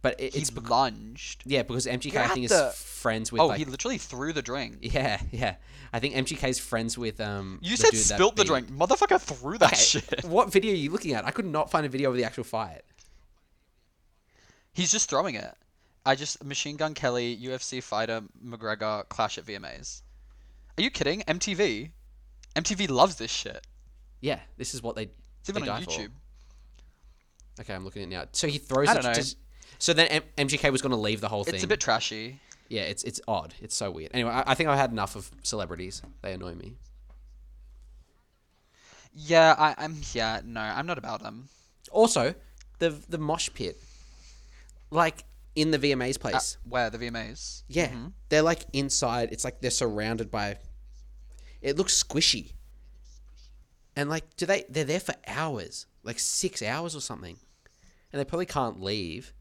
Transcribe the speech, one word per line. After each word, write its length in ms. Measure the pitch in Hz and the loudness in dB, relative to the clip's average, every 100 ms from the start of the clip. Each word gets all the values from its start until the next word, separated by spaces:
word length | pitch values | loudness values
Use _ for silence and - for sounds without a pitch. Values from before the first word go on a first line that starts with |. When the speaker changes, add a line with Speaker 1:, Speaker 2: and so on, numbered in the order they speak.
Speaker 1:
But 180 | 131 127 | -2 -2
it, 140 | 135 | -4
Speaker 2:
He 60 | 139 | -4
Speaker 1:
it's 100 | 151 | -4
bec- 180 | 117 113 | -6 2
Speaker 2:
lunged? 720 | 117 131 107 107 131 - - 127 | 4 4 -2 -14 -12 -12 -12 0
Speaker 1:
Yeah, 160 | 135 | 0
because 240 | 123 127 117 | 0 -2 -2
M 140 | 123 | -4
G 100 | 143 | -2
K, 60 | 143 | 0
Speaker 2:
You 20 | |
Speaker 1:
I 60 | 120 | 2
Speaker 2:
have 80 | |
Speaker 1:
think, 140 | 127 120 | 0 4
Speaker 2:
to 180 | 180 135 | 6 4
Speaker 1:
is 60 | |
friends 580 | - - - 120 110 113 | -2 -12 -2 0 0 -2
with, 80 | 117 | 4
Speaker 2:
Oh, 60 | 156 | 4
Speaker 1:
like 120 | 110 | 4
Speaker 2:
he 60 | |
literally 320 | 147 131 240 240 | -4 -4 -4 -4
threw 360 | - 127 143 | -6 -6 -4
the 80 | 151 | -4
drink. 360 | 127 135 113 - | -4 -6 -6 -8
Speaker 1:
Yeah, 380 | 110 139 131 101 - | -2 0 2 0 -4
yeah. 240 | 117 120 92 - - - | -2 -2 -2 -14 -20 -6
I 60 | 117 | -2
think 140 | 139 | 0
M 120 | 127 131 | 0 -2
G 80 | 151 | 0
K's 220 | 131 127 | 0 -2
friends 400 | - 113 113 123 | -2 -2 -2 -2
with, 220 | 117 - | -4 -4
um, 380 | 107 101 95 92 | -4 -4 -6 -8
Speaker 2:
You 140 | 180 233 | -2 6
Speaker 1:
the 60 | |
Speaker 2:
said 80 | 453 | 6
Speaker 1:
dude 80 | 113 | 6
that 140 | - - | 2 6
Speaker 2:
spilt 200 | 196 214 | 4 6
the 60 | |
Speaker 1:
beat 60 | 190 | 4
Speaker 2:
drink. 220 | 139 120 | 4 0
Motherfucker 480 | 139 185 269 403 370 | 0 2 4 6 4
threw 360 | - 143 131 208 | 2 -8 -6 6
that 140 | 165 | 6
Speaker 1:
Okay, 40 | 147 | 8
Speaker 2:
shit. 420 | - 151 - - | 6 4 0 -6
Speaker 1:
what 280 | 165 180 196 | 2 4 6
video 200 | 190 214 | 4 4
are 40 | 185 | 2
you 140 | 143 | 0
looking 240 | 180 165 | -2 -2
at? 100 | 120 | -2
I 60 | 101 | -2
could 160 | - 196 | -4 -2
not 240 | 151 - | -2 0
find 160 | 165 147 | 0 0
a 20 | |
video 220 | 131 139 | 0 0
of 60 | 123 | 2
the 80 | |
actual 200 | 113 - | -2 -4
fight. 380 | 117 113 104 76 _ _ - - - _ _ _ _ _ _ _ _ _ _ _ _ _ _ | -6 -4 -4 -10 _ _ -20 -20 -20 _ _ _ _ _ _ _ _ _ _ _ _ _ _
Speaker 2:
He's 180 | - 180 | -2 2
just 160 | 196 - | 2 2
throwing 280 | 143 185 113 | 2 0 -4
it. 180 | - - _ _ _ _ | -8 -14 _ _ _ _
I 120 | 135 135 | 2 2
just, 280 | 143 - | 0 -8
Machine 320 | 143 139 147 151 | -6 -6 -6 -2
Gun 160 | 156 | -4
Kelly, 340 | 143 139 123 120 | 0 0 0 -2
U 180 | 117 123 | -4 -6
F 100 | 127 | -6
C 180 | - 127 | -6 -8
fighter, 420 | - 107 110 113 98 - | -4 -2 -2 -4 -6 -16
McGregor, 640 | 120 117 110 107 107 104 - | -14 -8 -6 -4 -2 -4 -6
clash 300 | - 107 - | -2 -2 -2
at 60 | |
V 100 | 90 | -10
M 100 | 98 | -10
As. 380 | 76 - - - - - - - - - - - | -10 -12 -14 -14 -18 -20 -20 -20 -20 -20 -12 -2
Are 40 | |
you 80 | 233 | 0
kidding? 320 | - 135 185 | 2 0 0
M 160 | 196 175 | -2 -2
T 160 | 208 | -2
V? 360 | 175 196 107 151 - - - - - - 147 | 0 0 0 -6 -16 -20 -20 -20 -20 -6 -4
M 60 | |
T 120 | 170 | -2
V 140 | 196 196 | 0 2
loves 280 | 127 190 160 | 6 6 4
this 140 | 113 | -6
shit. 360 | - - - - - - - - - | -4 -6 -10 -16 -20 -20 -20 -20 -6
Speaker 1:
Yeah, 200 | 131 135 - - | -4 -4 -8 -10
this 160 | 127 | -8
is 80 | 131 | -6
what 140 | 113 - | -8 -8
they, 80 | 107 - - - | -10 -12 -20 -14
Speaker 2:
It's 80 | - | -8
even 140 | 202 | -6
Speaker 1:
they 60 | 131 | -4
Speaker 2:
on 100 | 107 | -6
Speaker 1:
die 40 | 180 | -6
for. 40 | |
Speaker 2:
YouTube. 160 | 160 104 131 - - - - - - - _ - - _ _ - - | -8 -8 -14 -20 -20 -20 -20 -20 -20 -20 _ -20 -20 _ _ -20 -16
Speaker 1:
Okay, 120 | 107 | -10
I'm 100 | 95 | -8
looking 180 | 95 101 | -8 -10
at 60 | 90 | -8
it 20 | |
now. 140 | 92 - | -8 -6
So 160 | - 156 | -2 0
he 100 | 147 | -2
throws 300 | - 131 147 | 0 4 6
Speaker 2:
I 40 | |
Speaker 1:
it 20 | 151 | 6
Speaker 2:
don't 80 | |
know. 80 | 127 | 4
Speaker 1:
just, 220 | 117 131 - - - - - | 2 0 -6 -18 -20 -20 -2
so 140 | - | 2
then 140 | 160 165 | 6 6
M-, 140 | 151 - - | 4 0 -2
M 100 | 139 | 0
G 100 | 147 | 4
K 120 | 147 | 4
was 120 | 131 | 4
gonna 140 | 139 120 | 2 2
leave 240 | 107 107 | 2 0
the 80 | 101 | -2
whole 140 | 104 | -2
Speaker 2:
It's 80 | 98 | -2
a 80 | 98 | -2
Speaker 1:
thing. 100 | 180 | 0
Speaker 2:
bit 120 | 208 | 0
trashy. 600 | - 110 - 107 113 139 _ - _ | 2 0 0 -6 -10 -14 _ -20 _
Speaker 1:
Yeah, 140 | 110 | -6
it's, 200 | 85 104 | -4 -6
it's 160 | 117 - - | -8 -8 -2
odd. 260 | 101 78 - | -2 -4 -14
It's 140 | 107 - | -8 -4
so 140 | 101 | -4
weird. 200 | 80 80 | -6 -4
Anyway, 160 | 127 117 | -2 0
I, 220 | 120 - | 0 0
I 20 | |
think 140 | 131 160 | 2 4
I've 100 | 139 | 4
had 120 | 131 | 2
enough 240 | 110 98 104 | 0 -4 -6
of 140 | - - | -14 -10
celebrities. 600 | - 107 87 87 92 - - - | -6 -6 -6 -8 -10 -12 -16 -12
They 100 | 98 | -10
annoy 220 | 92 92 | -8 -10
me. 200 | 87 92 123 - - - - - - - - - - - - - _ _ _ _ _ _ _ - - - | -12 -14 -16 -20 -20 -20 -20 -20 -20 -20 -20 -20 -20 -20 -20 -20 _ _ _ _ _ _ _ -20 -20 -20
Speaker 2:
Yeah, 400 | 151 147 165 160 151 | -16 6 10 10 10
I, 180 | 156 - | 6 2
I'm, 180 | 156 156 139 | -6 -6 -6
yeah, 280 | 120 113 113 | -2 -2 -2
no, 160 | 117 113 | -6 -6
I'm 260 | 107 101 160 | -4 -4 -4
not 120 | 156 | -6
about 240 | 127 110 | -6 -8
them. 260 | 104 110 135 _ _ _ - | -10 -14 -20 _ _ _ -2
Speaker 1:
Also, 440 | 143 226 151 123 175 - - - - | 4 6 6 2 -2 -16 -20 -20 0
the, 120 | 165 147 - | 0 0 -8
the 100 | 165 | -4
mosh 300 | 151 160 - | -2 -2 -2
pit, 260 | - 95 - - - - - - - - - - - - | -4 -8 -8 -18 -20 -20 -20 -20 -20 -20 -20 -20 -20 -2
like, 340 | 156 165 - - - - | 2 2 2 -20 -20 -8
in 160 | 156 156 | 0 2
the 80 | 151 | 4
V 140 | 143 | 2
M 100 | 131 | 2
As 160 | 127 131 | 0 -2
place. 380 | 117 123 - - | -2 -2 -2 -8
Speaker 2:
Uh, 40 | 120 | -4
where, 220 | 123 113 | -2 -2
the 80 | 113 | -4
V 80 | 120 | -8
M 80 | 117 | -8
As? 460 | 110 123 - - - | -10 -12 -12 -14 -4
Speaker 1:
Yeah, 200 | 147 156 | 0 0
Speaker 2:
Mm-hmm. 180 | 123 131 - - | -4 -12 -14 4
Speaker 1:
they're, 140 | 151 | 6
like, 220 | 160 165 - | 6 2 -2
inside. 560 | 139 139 - 127 120 117 | -2 0 0 0 0 -2
It's 120 | 113 | -2
like 160 | 127 - | -6 -4
they're 100 | 127 | -2
surrounded 600 | - 123 104 107 113 110 | 0 0 0 -2 -2 -2
by, 260 | 107 104 101 - - - - - - - - - - | -2 -4 -6 -14 -16 -18 -18 -18 -20 -18 -20 -20 -6
it 140 | 135 143 | -2 0
looks 260 | 190 - | 2 2
squishy. 500 | - - - 120 - - - - - - - - - - - - - _ _ | 2 2 4 2 -4 -16 -18 -20 -20 -20 -20 -20 -20 -20 -20 -20 -20 _ _
And, 160 | - 143 | -4 -2
like, 260 | 160 - - | -2 -6 -6
do 100 | 175 | 0
they, 180 | 202 - | 0 0
they're 140 | 139 | -2
there 140 | 139 175 | 0 -2
for 140 | - - - | -2 -8 -8
hours, 580 | - 160 123 85 - - _ | -4 -4 -4 -8 -12 -16 _
like, 160 | - 117 | -10 -4
six 440 | - - 185 - | -2 0 -2 -4
hours 340 | 107 135 170 156 | -4 -4 -4 -8
or 40 | |
something. 360 | - 110 90 85 _ _ _ _ - _ _ | -10 -10 -12 -16 _ _ _ _ -20 _ _
And 60 | 139 | -6
they 40 | |
probably 220 | 139 170 180 | -4 -2 -2
can't 340 | 147 120 - | -2 -2 -4
leave. 500 | 95 107 87 87 - - | -4 -4 -4 -8 -12 -20